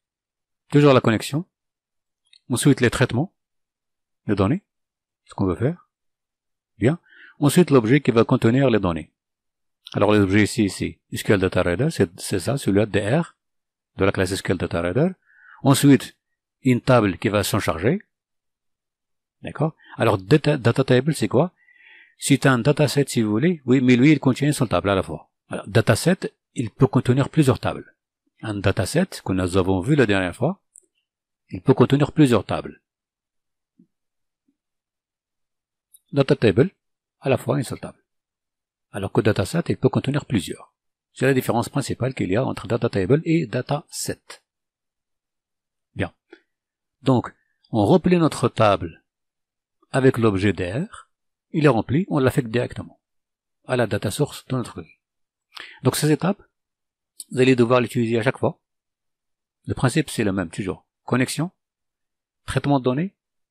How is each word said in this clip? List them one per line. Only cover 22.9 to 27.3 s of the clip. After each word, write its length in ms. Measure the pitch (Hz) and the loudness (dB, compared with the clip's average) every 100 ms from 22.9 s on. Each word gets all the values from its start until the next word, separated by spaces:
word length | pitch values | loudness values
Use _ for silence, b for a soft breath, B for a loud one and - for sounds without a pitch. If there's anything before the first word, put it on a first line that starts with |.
| 143 139 | 0 -2
si 140 | 123 | 0
vous 100 | 110 | 0
voulez, 300 | 107 165 170 123 | 0 0 -2 0
oui, 140 | 135 | 2
mais 160 | 127 120 | 4 4
lui, 160 | 139 | 4
il 80 | 151 | 4
contient 280 | 131 120 143 | 2 0 0
une 60 | |
seule 140 | 143 120 | -2 -2
table 220 | 87 98 | 0 0
à 60 | 95 | 0
la 80 | |
fois. 260 | - 73 _ _ - | -2 -10 _ _ -14
Alors, 200 | - - | -14 -2
dataset, 640 | 107 - 110 165 185 - _ _ | 0 2 0 0 -2 -4 _ _
il 160 | - 117 | -10 -8
peut 180 | - 135 | -2 0
contenir 420 | - - 127 | 0 0 0
plusieurs 300 | 131 | 0